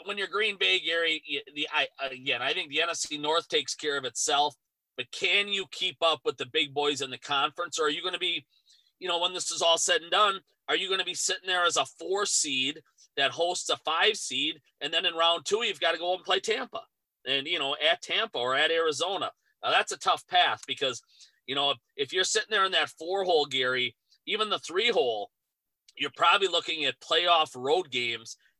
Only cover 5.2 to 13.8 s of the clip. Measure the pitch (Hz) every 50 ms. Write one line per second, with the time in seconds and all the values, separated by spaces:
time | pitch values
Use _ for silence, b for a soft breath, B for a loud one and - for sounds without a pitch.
5.2 | 190 185 180 202 202 202 202 196 185 - - - 180 185 147 - 170 165 156 143
6.2 | - 156 139 - 135 123 - 160 156 143 135 143 147 147 147 131 139 131 127 117
7.2 | - - 147 139 143 151 147 - 170 175 - - 156 151 147 170 165 180 180 170
8.2 | 175 175 175 160 135 _ b b b b b b b b b - - 180 175 170
9.2 | 175 180 185 175 - - - 147 175 170 165 165 - - 175 160 160 170 170 190
10.2 | 214 202 190 190 - _ _ _ _ - - 175 190 185 190 190 185 175 180 -
11.2 | - - 185 185 185 190 185 180 175 175 165 160 135 - - - 165 170 190 202
12.2 | 202 - - - - 151 135 131 131 135 156 160 - b b b b b - 139
13.2 | 139 135 127 147 170 175 180 - - - 151 -